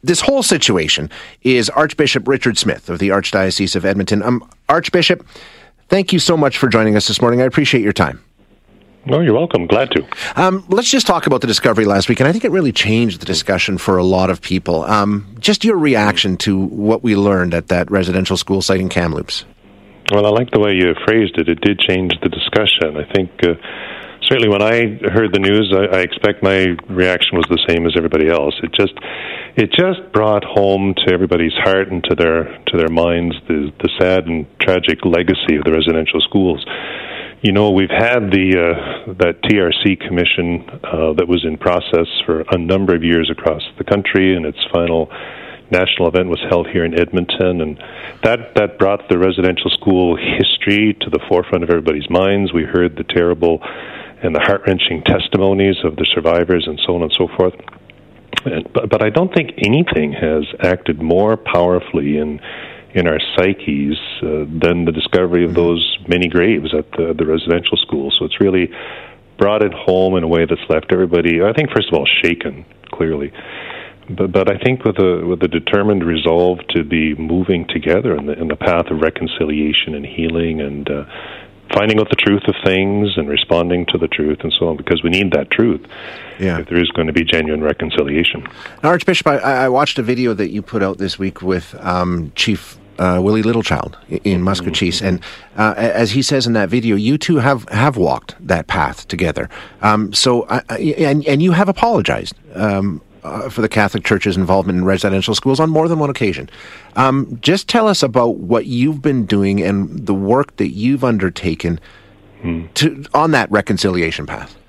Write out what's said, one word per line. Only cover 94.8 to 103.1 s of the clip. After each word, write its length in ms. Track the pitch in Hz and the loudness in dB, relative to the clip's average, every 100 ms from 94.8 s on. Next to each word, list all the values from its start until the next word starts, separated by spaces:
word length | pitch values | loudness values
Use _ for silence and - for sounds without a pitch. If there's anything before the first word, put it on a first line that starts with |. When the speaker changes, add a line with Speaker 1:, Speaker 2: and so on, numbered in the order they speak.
| 90 85 | -2 -2
Speaker 1:
and, 200 | 98 90 - - - - | -2 -4 -6 -20 -18 0
uh, 160 | 107 101 | 0 0
a-, 180 | 110 | -2
as 180 | 92 113 | 0 0
he 100 | 120 | 0
says 240 | 131 139 120 | 0 0 0
in 80 | |
that 160 | 113 98 | 0 0
video, 260 | 123 113 101 | 0 0 0
you 220 | 107 147 | 2 0
two 180 | - 160 | 2 2
have, 320 | 127 135 107 | 2 0 -2
have 300 | 104 139 120 | 0 0 2
walked 360 | 85 64 - - | 0 0 -6 -20
that 260 | - 85 78 | -4 -2 -2
path 400 | 92 71 69 - | -2 -2 -4 -10
together. 440 | 87 87 71 - - - - | -4 -4 -4 -8 -12 -20 -2
Um, 320 | 107 107 104 | 0 2 0
so, 320 | 104 - 120 - | 0 2 0 0
I, 140 | 123 - | -6 -4
I, 80 | 113 160 147 | -4 -4 0
and, 300 | 156 147 147 | 2 2 2
and 140 | 143 | 2
you 100 | 180 | 2
have 160 | 170 196 | 2 2
apologized, 640 | 190 233 202 90 57 - - - | 2 0 2 0 -4 -6 -16 -16
um, 480 | - 107 98 98 78 _ | -4 -2 0 -2 -6 _